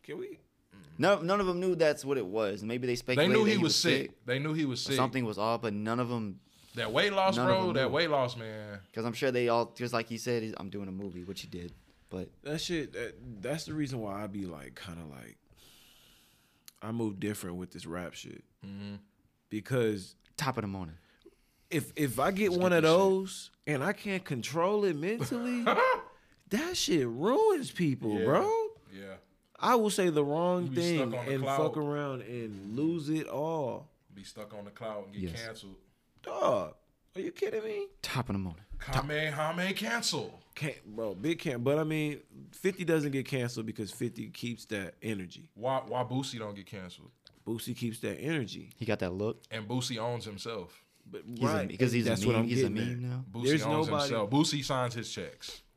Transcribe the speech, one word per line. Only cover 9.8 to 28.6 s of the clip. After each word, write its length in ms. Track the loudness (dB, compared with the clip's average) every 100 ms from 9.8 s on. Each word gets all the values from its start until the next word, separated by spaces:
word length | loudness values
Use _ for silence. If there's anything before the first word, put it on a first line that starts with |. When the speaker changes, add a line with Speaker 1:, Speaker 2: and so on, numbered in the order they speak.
| -2
Speaker 2:
like 140 | -2 -2
he 100 | -6
said, 240 | 0 0
he's, 100 | -2 -6
"I'm 120 | -8
doing 180 | -8 -8
a 40 |
movie," 320 | -8 -8 -10
which 180 | -10 -10
he 60 | -10
did. 260 | -10 -12 -14 _ _ _
But 200 | -10 -10 -12
Speaker 1:
That 160 | -8 -6
shit, 320 | -4 -4 -4
that, 220 | -6 -8 -10 -14 -8
that's 240 | -4 -4 -4
the 80 |
reason 260 | -4 -4 -4
why 240 | -4 -6
I 40 | -6
be, 180 | -6 -6
like, 340 | -8 -14 -14
kinda, 200 | -12 -12 -12
like, 320 | -14 -16 -20 _ -20 -20 -20 -20 -20 -20 -20 _ _ _ _ -20 _
I 100 | -6
move 280 | -2 -2 -2
different 380 | -4 -4 -6 -8
with 140 | -8
this 140 | -10 -8
rap 280 | -6 -6
shit. 300 | -10 -14 -16 _ _ -14
Speaker 3:
Mm-hmm. 300 | -12 -12 -12 -16 _ _ _ _
Speaker 1:
Because 680 | -8 -2 2 2 0 -6 -18 _ -2
Speaker 2:
Top 200 | 0 0
of 40 |
the 40 | -2
morning. 280 | -4 -8 -12 _ _ -20 _ _ _ _
Speaker 1:
if, 220 | -4 -4 -2
if 240 | -2 2
I 120 | 0
get 200 | 4 2
Speaker 3:
Let's 100 | 4
Speaker 1:
one 100 | 6
Speaker 3:
get 60 | 6
Speaker 1:
of 60 |
Speaker 3:
this 80 | 8
shit. 60 | 8
Speaker 1:
those 520 | 6 4 0 -8 -12 _ -2
and 160 | 0
I 100 | 0
can't 300 | -2 -4 -4
control 600 | -2 -4 -2 0 2 4 2
it 100 | 2
mentally, 680 | -2 -2 -2 -2 -2 0
Speaker 3:
<laughs> 840 | 2 4 4 2 -2 -20 _ _ _
Speaker 1:
that 280 | -2 0 -2
shit 300 | 2 2 2
ruins 640 | 0 2 6 6 4 -2
people, 460 | 0 2 2 0 2
Speaker 3:
Yeah. 60 | 4
Speaker 1:
bro. 240 | 4 4 2